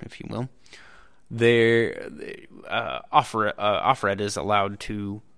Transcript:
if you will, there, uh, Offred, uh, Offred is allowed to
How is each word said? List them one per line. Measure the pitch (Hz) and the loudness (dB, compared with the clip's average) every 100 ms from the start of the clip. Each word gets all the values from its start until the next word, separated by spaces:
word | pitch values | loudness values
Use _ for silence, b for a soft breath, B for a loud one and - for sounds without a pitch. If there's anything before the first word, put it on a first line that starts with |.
if | - - | -16 -14
you | - | -8
will, | 107 131 - B B B B B B - | -8 -8 -12 B B B B B B -12
there, | 113 117 117 117 117 110 - - - - - - - - | 2 6 6 6 4 2 -2 -12 -12 -14 -16 -18 -18 -6
uh, | 110 98 64 - | -6 -4 -8 0
Offred, | 147 127 113 104 - | 0 2 0 0 0
uh, | 104 95 101 | 0 2 2
Offred | 135 101 98 | 0 0 0
is | 101 - | -2 -4
allowed | 90 104 98 101 | 0 0 0 -4
to | - 107 101 107 - | -8 -6 -6 -10 -14